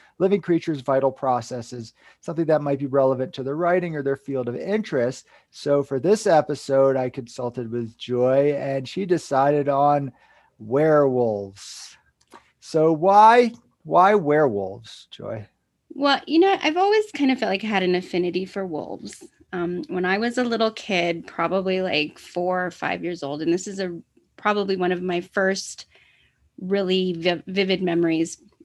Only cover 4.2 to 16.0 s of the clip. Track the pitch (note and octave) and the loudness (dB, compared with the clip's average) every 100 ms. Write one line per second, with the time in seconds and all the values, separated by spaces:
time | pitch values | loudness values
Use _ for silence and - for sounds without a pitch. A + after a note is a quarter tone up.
4.2 | - C3 A#2+ B2 F#3 G#3+ - C#3 A#2+ - | -4 -6 -4 -6 -4 -4 -2 -2 -2 -4
5.2 | - _ _ - D3 C#3+ C#3 C3+ D#3 G#3 | -16 _ _ -8 0 0 0 -2 2 2
6.2 | G3+ D#3+ C#3+ C#3+ - C3+ C3+ C3 B2+ C3+ | 4 4 2 -4 0 2 4 2 -2 -6
7.2 | A#2 - B2 B2 A#2 A#2+ A2+ - - B2 | -12 -8 -8 -8 -8 -6 -8 -12 -6 0
8.2 | B2+ C3+ D3 C#3 C#3 C#3 B2+ F#3 F#3+ E3 | 4 4 2 0 -4 -6 -6 -8 -2 -2
9.2 | - C3+ C#3 D3 C#3+ C#3 C#3+ D3 C3+ - | 0 2 2 2 0 2 2 2 -2 -12
10.2 | _ _ _ _ A2 C3+ D#3 D3+ C#3 B2+ | _ _ _ _ -4 2 4 6 4 2
11.2 | A#2 G#2 G2 G2 - - - - _ _ | 0 -2 -6 -14 -18 -18 -20 -20 _ _
12.2 | _ - _ _ - D#3 D#3+ D#3 F#3 G3+ | _ -20 _ _ -4 2 2 4 6 8
13.2 | A3 A#3+ A#3+ - _ _ D3+ E3 F#3+ G#3+ | 10 8 4 -2 _ _ 0 4 6 4
14.2 | D3 D3+ C#3+ G2+ F#2+ G#2 A2+ - - - | 4 4 4 2 -4 -10 -18 -20 -20 -14
15.2 | G#2 A2 G#2 _ _ _ _ C4 | -10 -10 -12 _ _ _ _ -4